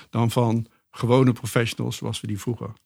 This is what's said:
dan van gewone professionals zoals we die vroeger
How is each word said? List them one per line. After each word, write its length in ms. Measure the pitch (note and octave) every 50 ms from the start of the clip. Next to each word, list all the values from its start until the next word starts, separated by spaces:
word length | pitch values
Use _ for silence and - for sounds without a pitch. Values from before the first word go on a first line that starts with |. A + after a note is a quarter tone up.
| - _
dan 220 | - A2+ A#2 A2
van 360 | - B2+ A#2+ A2+ A2 A2+ A2 - _ _ _ _
gewone 420 | - - - A#2 B2 C3+ C3 B2+ A2
professionals 640 | - - A2 - B2 A#2 A2+ - - A#2 A#2+ A#2
zoals 240 | - - A2+ A2+ -
we 60 | -
die 120 | A2 G#2 G2
vroeger 340 | - B2 A#2 - A2+ G#2+ G#2+ _ _